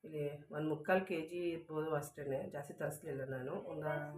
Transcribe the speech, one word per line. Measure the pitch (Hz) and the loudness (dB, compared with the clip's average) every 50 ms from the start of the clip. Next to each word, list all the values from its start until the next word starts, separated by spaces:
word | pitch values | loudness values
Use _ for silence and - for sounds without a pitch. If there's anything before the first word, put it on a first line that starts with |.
| - | -10
ಇಲ್ಲಿ | 156 156 151 147 147 147 - - - 151 | -4 -2 0 0 0 -2 -6 -10 -6 -4
ಒಂದು | 151 156 156 | 0 2 2
ಮುಕ್ಕಾಲು | 151 156 - - 185 190 190 | 2 2 6 6 6 6 6
ಕೆ | - 185 165 | 4 0 0
ಜಿ | 160 160 175 175 175 170 | 0 -2 -2 0 0 0
ಇರ್ಬೋದು | 165 165 - - 156 151 156 160 156 | 0 -2 -4 -2 0 0 2 4 2
ಅಷ್ಟೇ, | 143 - - - - 143 143 131 143 - - | 2 2 0 -6 -6 -2 0 0 0 0 -2
ಜಾಸ್ತಿ | 147 143 139 - - | -4 -6 -6 -6 -4
ತರಿಸ್ಲಿಲ್ಲ | - 156 139 151 - - 160 139 135 131 | -2 -2 -2 -2 -4 -4 -4 -4 -2 -2
ನಾನು. | 135 131 131 127 135 | -2 -2 -4 -2 -2
ಒಂದು, | 170 202 208 180 160 156 151 151 151 147 147 147 151 | -4 -4 -4 -4 -4 -2 0 0 0 0 -2 -4 -6